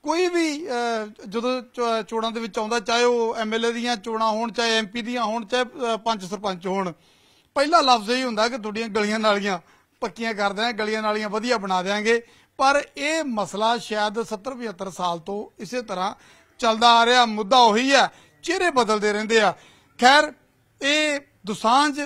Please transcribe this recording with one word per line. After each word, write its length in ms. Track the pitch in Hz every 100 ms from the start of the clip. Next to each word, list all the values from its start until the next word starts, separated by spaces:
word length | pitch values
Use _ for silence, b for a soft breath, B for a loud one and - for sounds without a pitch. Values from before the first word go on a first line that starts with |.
| 294
ਕੋਈ 220 | 330 359
ਵੀ, 400 | 349 320 285 349
ਅਹ, 600 | 240 240 226 214 214 214
ਜਦੋਂ 340 | 220 247 254
ਚ-, 460 | 247 - 240 226 -
ਚੋਣਾਂ 240 | 226 220
ਦੇ 80 | 226
ਵਿੱਚ 200 | 226 233
ਆਉਂਦਾ, 200 | 214 240
ਚਾਹੇ 240 | 214 233
ਉਹ 320 | 247 240 226 226
ਐਮ 180 | 214
ਐਲ 120 | 226 233
ਏ 60 |
ਦੀਆਂ 220 | 233 240 233
ਚੋਣਾਂ 360 | 233 220 220
ਹੋਣ, 200 | 214 233
ਚਾਹੇ 260 | 196 233 220
ਐਮ 80 | 220
ਪੀ 160 | 233
ਦੀਆਂ 220 | 226 247
ਹੋਣ, 220 | 214 233 202
ਚਾਹੇ, 180 | 247
ਅਹ, 340 | 247 - 240 226
ਪੰਚ 280 | 226 220 180
ਸਰਪੰਚ 420 | 202 208 185 185
ਹੋਣ, 240 | 196 180 160 b b b b b -
ਪਹਿਲਾ 260 | 294 339
ਲਫ਼ਜ਼ 300 | 269 240 202
ਇਹੀ 120 | 247
ਹੁੰਦਾ 260 | 262 214 233
ਕਿ 80 | 247
ਤੁਹਾਡੀਆਂ 300 | 214 208 233
ਗਲੀਆਂ 320 | 202 208 220
ਨਾਲੀਆਂ 400 | 214 208 202 180 _ b b _
ਪੱਕੀਆਂ 320 | 220 220 226
ਕਰ 200 | 208 202
ਦਿਆਂਗੇ, 240 | 196 233 220
ਗਲੀਆਂ 240 | 214 220
ਨਾਲੀਆਂ 280 | 214 214 214
ਵਧੀਆ 280 | 214 240 233
ਬਣਾ 260 | 196 185
ਦਿਆਂਗੇ। 400 | 180 208 214 233 - b b -
ਪਰ 260 | 269 285 - -
ਇਹ 260 | 285 320
ਮਸਲਾ 540 | 294 220 185 196 220 240
ਸ਼ਾਇਦ 440 | - 214 208 214
ਸੱਤਰ 320 | 226 214 254
ਪਚੱਤਰ 360 | 254 233 180 196
ਸਾਲ 300 | 170 180 170
ਤੋਂ 420 | 165 202 - -
ਇਸੇ 200 | 196 247
ਤਰ੍ਹਾਂ 340 | 226 185 190 240 b b b _
ਚੱਲਦਾ 400 | 233 220 240 233
ਆ 60 | 233
ਰਿਹਾ, 200 | 247 240
ਮੁੱਦਾ 320 | 214 202 254
ਉਹੀ 340 | 233 208 269
ਹੈ, 200 | 269 185 b b _
ਚਿਹਰੇ 280 | - 370 359
ਬਦਲਦੇ 420 | 269 214 214 208
ਰਹਿੰਦੇ 280 | 208 214 226
ਆ। 100 | 202 - b b b -
ਖੈਰ, 320 | 247 285 302 262 _ _ _ _
ਇਹ 380 | 277 302 302 285 - _ 185
ਦੁਸਾਂਝ 560 | 202 220 262 302 285